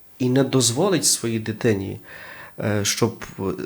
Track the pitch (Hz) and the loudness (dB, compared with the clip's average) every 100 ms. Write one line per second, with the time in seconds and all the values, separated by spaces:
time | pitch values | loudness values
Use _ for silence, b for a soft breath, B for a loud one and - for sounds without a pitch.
0 | _ - 127 131 131 131 117 117 202 160 | _ -2 2 4 4 4 2 2 2 2
1 | - - 117 113 110 107 120 98 98 101 | 2 0 0 -2 -4 0 2 2 -2 -8
2 | B B B B B - 110 104 101 - | B B B B B -6 -2 0 0 0
3 | 113 - - - 95 - | 0 -2 -14 -6 -4 -4